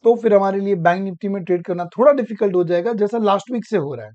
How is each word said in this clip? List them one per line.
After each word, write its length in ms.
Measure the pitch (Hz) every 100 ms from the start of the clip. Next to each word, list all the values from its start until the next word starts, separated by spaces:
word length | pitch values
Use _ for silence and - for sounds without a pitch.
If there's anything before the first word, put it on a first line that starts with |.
तो 120 | 226 233
फिर 180 | 226
हमारे 260 | 202 196 196
लिए 140 | 196
बैंक 300 | 196 170 180
निफ्टी 240 | 196 175 202
में 160 | 196
ट्रेड 200 | 170 175
करना 200 | 170 180
थोड़ा 280 | 175 - 262
डिफिकल्ट 420 | 285 214 214 208
हो 100 | 180
जाएगा, 280 | 170 175 185
जैसा 260 | 226 208 226
लास्ट 320 | 208 196 -
वीक 140 | 240 -
से 100 | 208
हो 180 | 143
रहा 120 | 123
है। 60 | 107